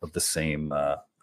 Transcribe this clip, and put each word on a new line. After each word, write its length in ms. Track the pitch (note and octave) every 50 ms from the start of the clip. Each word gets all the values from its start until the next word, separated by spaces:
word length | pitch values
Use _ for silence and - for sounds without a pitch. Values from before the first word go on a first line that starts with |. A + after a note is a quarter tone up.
of 100 | - D#2
the 80 | - E2+
same, 540 | - - - D#2+ D#2 D#2 D2+ D2+ D2+ D2+ D2
uh, 220 | C#2+ C#2+ C#2+ C#2+ D2 - _ _ _